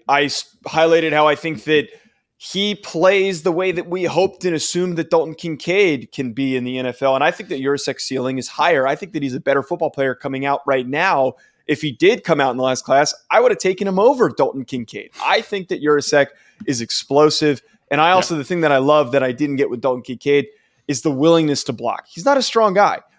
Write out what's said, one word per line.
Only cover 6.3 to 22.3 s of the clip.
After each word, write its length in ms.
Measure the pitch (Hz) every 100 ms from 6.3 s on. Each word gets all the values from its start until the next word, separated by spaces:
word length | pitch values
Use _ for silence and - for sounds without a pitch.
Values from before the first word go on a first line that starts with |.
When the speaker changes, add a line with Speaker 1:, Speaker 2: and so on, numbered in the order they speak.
Speaker 1:
be 220 | 113 135 131
in 80 |
the 140 | 123 127
N 80 | 127
F 160 | 120
L. 140 | 135 135
And 80 |
I 80 | 147
think 180 | 175 185
that 100 | 135
Yurisek's 420 | 131 143 143 135
ceiling 340 | - 131 123 131
is 100 | 120
higher. 400 | - 156 156 131
I 80 | 151
think 180 | 190
that 100 | 165
he's 100 | 139
a 60 | 123
better 240 | - 139
football 260 | - 175 156
player 240 | - 135 123
coming 300 | 143 135 139
out 160 | 139 -
right 200 | 131 123
now. 460 | 143 185 160 131 - _ _ -
If 160 | 147
he 100 | -
did 320 | 117 175 240 -
come 160 | 156
out 100 | 135
in 60 | 123
the 60 |
last 200 | 131 127
class, 300 | - 139 151 - -
I 80 | 190
would 120 | 247
have 80 | 208
taken 280 | 190 190 202
him 100 | 190
over 320 | 220 269 190
Dalton 360 | 120 139 135 123
Kincaid. 460 | 131 110 107 95 -
I 160 | 139 202
think 280 | 226 202 175
that 120 | 175
Yurosek 460 | 147 147 135 147 139 - _ - -
is 140 | 127
explosive. 800 | 117 - - 139 151 - 151 135 - _ -
And 120 | 143
I 100 | 160
also, 240 | 185 175 165
Speaker 2:
Yeah. 40 |
Speaker 1:
the 40 |
thing 180 | 135 175
that 100 | 156
I 60 | 139
love 340 | 135 151 135
that 100 | 139
I 80 | 131
didn't 240 | 123 147 135
get 140 | 139
with 100 | 123
Dalton 240 | 131 127
Kincaid 440 | 117 123 143 143 139 - _ _ -
is 120 | 139
the 80 | 165
willingness 520 | 135 156 165 156 139 -
to 80 |
block. 320 | 117 117 - -
He's 160 | -
not 120 | 202